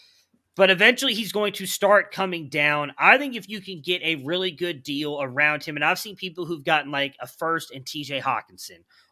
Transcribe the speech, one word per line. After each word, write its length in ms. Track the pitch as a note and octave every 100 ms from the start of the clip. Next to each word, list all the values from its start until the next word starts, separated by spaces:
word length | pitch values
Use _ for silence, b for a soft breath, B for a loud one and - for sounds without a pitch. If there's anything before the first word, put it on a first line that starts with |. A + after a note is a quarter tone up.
| b b b _ _ -
but 140 | F#3+
eventually 440 | F3+ G#3+ B3 C4+
he's 180 | G#3+ G#3
going 200 | G3+ G#3
to 120 | G3 F#3
start 460 | - G3 G3+ F#3
coming 360 | - F#3+ E3+ C#3+
down. 440 | D3 D3 D3 C#3+ -
I 220 | E3 B3+
think 160 | C#4+
if 140 | A#3 G3
you 120 | G#3+
can 200 | F#3+ F3+
get 200 | C#3 F3+
a 200 | D#3+ D#3
really 280 | C3 F3+ F#3
good 320 | D3+ F3 D3+
deal 360 | C3+ C#3+ D3+ D3
around 440 | C3+ B2+ D3+ D3+
him, 100 | D#3+
and 100 | D3
I've 140 | D3+ F#3
seen 160 | G#3+
people 320 | F#3+ F#3 E3 D#3+
who've 160 | E3
gotten, 300 | C#3 D#3 C#3+
like, 240 | C#3+ C#3 -
a 80 | B2+
first 460 | - E3 E3 -
and 120 | C3+
T 200 | B2+ D#3
J 160 | C#3 C#3
Hockenson 640 | C3 A2+ - F#2 - E3+ _ b b